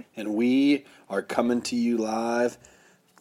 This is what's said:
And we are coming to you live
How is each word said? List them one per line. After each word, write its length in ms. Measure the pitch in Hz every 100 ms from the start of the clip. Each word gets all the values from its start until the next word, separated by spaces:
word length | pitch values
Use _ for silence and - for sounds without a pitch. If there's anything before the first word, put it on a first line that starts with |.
| - -
And 180 | 104
we 500 | 107 123 131 139 143 - - -
are 140 | 98
coming 400 | - - 120 120
to 140 | - 120
you 220 | 117 117
live 600 | 110 110 117 120 120 - - _ _ _ _ _